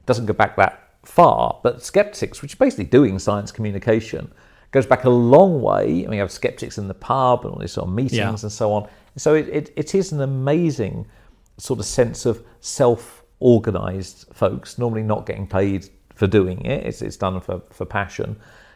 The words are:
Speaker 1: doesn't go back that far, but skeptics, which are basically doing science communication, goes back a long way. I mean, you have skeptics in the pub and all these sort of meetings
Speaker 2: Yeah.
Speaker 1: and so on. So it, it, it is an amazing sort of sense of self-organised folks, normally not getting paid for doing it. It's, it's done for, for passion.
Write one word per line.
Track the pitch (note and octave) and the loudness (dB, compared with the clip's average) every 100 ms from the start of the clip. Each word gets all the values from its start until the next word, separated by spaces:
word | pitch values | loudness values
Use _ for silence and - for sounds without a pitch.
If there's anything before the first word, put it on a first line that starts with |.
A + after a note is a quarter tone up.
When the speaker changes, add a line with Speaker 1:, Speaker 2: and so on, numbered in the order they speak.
Speaker 1:
doesn't | - A#2+ G#2+ | -2 -2 0
go | |
back | G#2 G2+ - | 0 0 4
that | F#2+ - _ _ | 2 2 _ _
far, | - - E3 - - - | -2 4 6 6 0 0
but | B2 C3 | -2 -4
skeptics, | - F#3+ G#3 - G#2 - | -2 0 0 -4 -10 -10
which | C#3+ | -14
are | - | 0
basically | C4 - | 0 0
doing | F2 B2+ B2+ F#2+ | 2 4 4 2
science | - G#2 G2+ | -2 -2 -4
communication, | - G#2+ G2 A#2+ A2+ A2 - - _ _ _ _ | -8 -6 -4 0 0 0 -12 -12 _ _ _ _
goes | C3+ - | 0 2
back | B2 | 2
a | C3 | 4
long | B2 A#2 C#3+ F#3+ D3+ | 4 8 8 8 4
way. | G#2+ G2 | 0 0
I | B2+ A2+ - | 0 -2 -2
mean, | |
you | G#2 | -4
have | G2 | -4
skeptics | - - - - - | -4 -6 -4 -12 -8
in | G2 | -10
the | |
pub | - - C3+ B2+ A#2+ | -10 -4 0 2 2
and | F#2+ | -2
all | F#2 | -10
these | G2 | -10
sort | - F#2 | -8 -4
of | |
meetings | G2+ C3 A2+ | -2 -2 -2
Speaker 2:
Yeah. | G2+ | -2
Speaker 1:
and | G#2+ G#2+ | -4 -8
so | - A2 | -2 0
on. | G#2 G#2 - _ - | 0 -4 -18 _ -4
So | D3+ | 2
it, | D#3 - | 2 2
it, | D3+ D3+ - | -6 -6 -8
it | D3 G3 | -2 -2
is | F#3+ | -2
an | D3 | -4
amazing | C3+ C3+ C3+ D#3+ E3 C3 G2+ A2 G#2+ _ _ _ _ - | -4 -2 0 0 0 -2 -4 -6 -12 _ _ _ _ -18
sort | - A#2 | -6 -6
of | G#2 | -4
sense | - A#2 - B2 | 0 0 0 -4
of | G#2+ - _ | -4 -8 _
self-organised | - - B2 A#2 - - _ - C3 A#2 - F#2+ F#2+ F#2+ F#2 - - | -12 0 2 2 -4 -20 _ 0 4 4 4 -4 -6 -8 -10 -16 -18
folks, | - G#2 A2 - - | -2 -2 -2 -12 -6
normally | A#2+ A2 | -4 -2
not | A2 G#2 - | -2 -4 -4
getting | G#2+ F#2+ | -10 -4
paid | F#2+ G2+ G2 - _ _ | 0 0 -2 -8 _ _
for | - G2 | -2 2
doing | G#2+ F#2 F2+ | 4 2 -4
it. | A2+ C#3 - | -4 -4 -6
It's, | - | -8
it's | - - | -10 -6
done | F#2+ F#2 | -4 -4
for, | F#2 F2+ - | -8 -10 -10
for | - | -14
passion. | F2+ G2+ F#2+ - - G#2+ - - - | -6 -6 -6 -8 -8 -10 -16 -20 -20